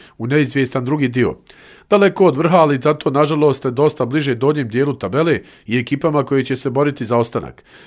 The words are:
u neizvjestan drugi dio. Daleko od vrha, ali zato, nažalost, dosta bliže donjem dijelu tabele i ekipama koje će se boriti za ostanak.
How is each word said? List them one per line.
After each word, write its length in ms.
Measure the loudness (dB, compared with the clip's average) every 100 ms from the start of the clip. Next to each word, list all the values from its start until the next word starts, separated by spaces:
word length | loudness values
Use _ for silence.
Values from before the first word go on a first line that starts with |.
| -20 _
u 80 | -2
neizvjestan 580 | 0 0 0 -2 -2
drugi 240 | -4 -2 0
dio. 260 | 0 -2 -2 _ -20 -20 -20 _
Daleko 340 | 2 2 4 2
od 100 | 4
vrha, 200 | 2 4
ali 220 | 4 2
zato, 280 | 0 0 -2
nažalost, 560 | 0 0 2 2 0 -4
dosta 380 | 0 0 0
bliže 300 | -2 -2 -2
donjem 340 | -2 -2 -2 -4
dijelu 240 | -2 -2
tabele 480 | -2 -4 -2 0 -2 -6 -20 -4
i 120 | -4
ekipama 460 | -2 -2 0 0
koje 200 | 0 0
će 120 | 0 -4
se 140 | -2
boriti 340 | -2 -2 -2
za 120 | -2 0
ostanak. 480 | 0 -4 -8 -16 _ -20